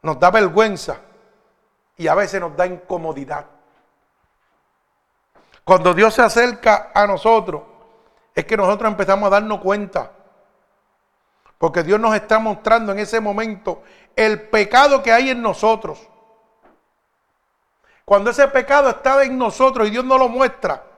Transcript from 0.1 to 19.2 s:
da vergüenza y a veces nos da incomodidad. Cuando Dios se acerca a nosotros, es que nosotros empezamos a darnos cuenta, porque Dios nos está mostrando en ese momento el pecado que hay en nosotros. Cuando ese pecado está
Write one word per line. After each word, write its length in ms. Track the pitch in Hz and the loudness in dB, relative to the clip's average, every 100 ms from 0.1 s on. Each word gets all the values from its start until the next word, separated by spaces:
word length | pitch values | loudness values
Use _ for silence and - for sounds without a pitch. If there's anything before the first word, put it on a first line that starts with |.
| 151 | 2
da 100 | 175 | 2
vergüenza 680 | 214 196 165 220 185 - 127 - _ _ _ _ _ _ _ _ _ | 4 2 2 0 -2 -10 -12 -14 _ _ _ _ _ _ _ _ _
y 100 | 160 | -2
a 80 | |
veces 240 | 170 202 190 | 0 0 -4
nos 160 | 170 | -8
da 120 | 147 180 | -4 -4
incomodidad. 800 | 180 - 180 160 139 139 151 - _ _ _ _ _ _ _ _ _ _ _ _ _ _ _ _ _ _ _ _ _ | -4 -10 -8 -8 -10 -10 -12 -14 _ _ _ _ _ _ _ _ _ _ _ _ _ _ _ _ _ _ _ _ _
Cuando 300 | - 185 165 | 0 2 2
Dios 180 | 175 220 | 2 2
se 80 | 214 | 4
acerca 720 | 233 233 247 233 233 208 - | 2 2 0 0 0 0 0
a 140 | - 202 | 0 0
nosotros, 560 | 196 220 226 202 156 - _ _ _ _ _ _ | 0 2 2 0 -12 -14 _ _ _ _ _ _
es 100 | - | -8
que 140 | - 220 | -4 0
nosotros 320 | 190 208 220 | 0 0 -2
empezamos 380 | 196 185 196 202 | -2 0 0 2
a 20 | |
darnos 320 | 196 214 208 | 0 0 -6
cuenta, 500 | 185 208 202 165 123 - _ _ _ _ _ _ _ _ _ _ _ _ _ _ | -2 -4 -4 -8 -8 -18 _ _ _ _ _ _ _ _ _ _ _ _ _ _
porque 260 | 165 170 | -4 -2
Dios 160 | 160 214 | 0 0
nos 160 | 226 | 0
está 240 | 214 214 220 | -2 0 0
mostrando 540 | 220 202 214 226 214 | 0 -6 0 0 0
en 60 | 202 | -6
ese 220 | 208 226 | -4 -4
momento 600 | 214 202 226 202 - 165 _ _ _ | -4 -6 -6 -8 -10 -10 _ _ _
el 360 | - 220 214 - | 0 0 0 -2
pecado 520 | 214 202 247 285 277 | -2 2 4 4 4
que 100 | 269 | 2
hay 180 | 233 269 | 2 2
en 100 | 247 | -4
nosotros. 680 | 226 - 214 220 - - - _ _ _ _ _ _ _ _ _ _ _ _ _ _ _ _ _ _ _ | -4 -2 0 0 -4 -16 -20 _ _ _ _ _ _ _ _ _ _ _ _ _ _ _ _ _ _ _
Cuando 240 | - 202 208 | 0 0 2
ese 180 | 240 277 | 0 2
pecado 420 | 262 254 285 269 | 2 2 2 2
está 320 | 220 262 277 | 0 0 2